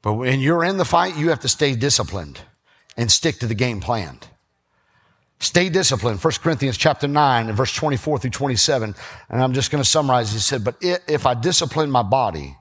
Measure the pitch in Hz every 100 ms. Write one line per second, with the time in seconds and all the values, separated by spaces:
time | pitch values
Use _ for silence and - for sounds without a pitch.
0 | 107 107 127 135 135 170 170 196 175 180
1 | 180 160 156 151 131 - 147 123 139 -
2 | 78 95 73 67 - _ _ _ _ -
3 | 117 - 165 - 120 104 123 107 95 117
4 | 85 65 - _ _ _ _ _ _ _
5 | _ _ _ _ - 175 185 175 185 127
6 | 120 101 160 - 165 147 135 117 160 139
7 | 143 143 147 120 113 104 90 - 156 135
8 | - 143 131 - 139 120 - 139 110 101
9 | - - - 120 131 127 131 123 107 156
10 | 143 127 110 110 - 131 104 - 180 175
11 | - 151 139 120 135 - 156 156 151 131
12 | 104 135 113 80 69 67